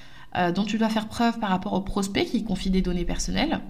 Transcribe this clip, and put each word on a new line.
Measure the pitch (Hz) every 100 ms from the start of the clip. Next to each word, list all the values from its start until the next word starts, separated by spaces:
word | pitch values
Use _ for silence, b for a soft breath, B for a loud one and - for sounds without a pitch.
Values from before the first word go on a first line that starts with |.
| B B B -
euh, | 175
dont | 180
tu | 214 220
dois | 220
faire | 220 214
preuve | - 233 233
par | 208
rapport | 185 202
aux | 190
prospects | 196 208 196 202 349
qui | 226
confient | - 185 196
des | 190
données | 185 175 170
personnelles | 170 - 185 294 - -